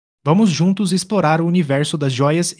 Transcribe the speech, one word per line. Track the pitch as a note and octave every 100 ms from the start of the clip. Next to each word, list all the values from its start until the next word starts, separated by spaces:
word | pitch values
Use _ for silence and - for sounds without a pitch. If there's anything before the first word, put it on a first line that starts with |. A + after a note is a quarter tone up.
| _ _
Vamos | C#3+ F3 A3
juntos | D3 F3 G3 G3
explorar | F#3 - G#3 D#3 D#3+
o | E3+
universo | F3+ D3+ C#3 D3 E3
das | C#3+
joias | B2 C#3+ D#3+ F3